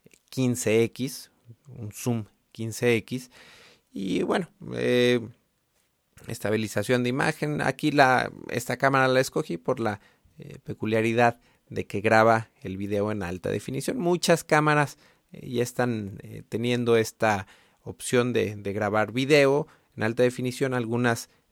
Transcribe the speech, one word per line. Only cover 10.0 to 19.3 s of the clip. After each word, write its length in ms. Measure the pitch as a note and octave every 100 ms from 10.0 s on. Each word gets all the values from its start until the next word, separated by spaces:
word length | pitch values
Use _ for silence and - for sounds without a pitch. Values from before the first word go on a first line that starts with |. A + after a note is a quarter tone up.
| _ _ _ -
eh, 200 | C#3+ -
peculiaridad 800 | - G#2 G#2+ A2+ A2+ A2+ A#2+ A#2+ _ _ _
de 180 | G#2+ -
que 140 | G#2+
graba 500 | A2 A2 A2+ A2+ G#2+ _
el 160 | G2 F#2+
video 340 | G2+ G2+ G#2
en 140 | G#2+
alta 260 | F2 F2+ G2
definición. 480 | G#2 - C3 - -
Muchas 460 | F3 F3+ - E3
cámaras, 540 | - D#3 D3+ D3 C#3+ - _ _ _
eh, 180 | - C#3+
ya 140 | A#2+
están, 560 | A#2+ - B2 A2+ G2 G#2+
eh, 220 | G#2+ G#2+ -
teniendo 480 | G#2+ A#2+ B2 A#2 A#2
esta 520 | A2 - G#2+ G2+ F#2+ - _ _
opción 500 | A#2+ - - B2+ B2
de, 220 | A2+ G2+
de 180 | G#2 G2+
grabar 380 | G2+ G#2 G#2+ G#2+
video 560 | A#2 C3+